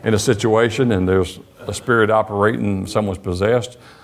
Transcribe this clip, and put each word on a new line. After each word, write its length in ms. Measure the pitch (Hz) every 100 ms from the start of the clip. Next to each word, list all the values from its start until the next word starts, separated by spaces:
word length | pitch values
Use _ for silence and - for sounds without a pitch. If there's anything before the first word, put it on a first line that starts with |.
in 100 | 110
a 60 | 104
situation 720 | - 104 117 110 117 120 123
and 180 | 95 92
there's 300 | 95 92 - - -
a 140 | -
spirit 380 | 101 - 117 107
operating, 760 | 110 107 101 104 120 104 95 98
someone's 320 | 110 104 90
possessed, 600 | 95 90 101 120 120 - - -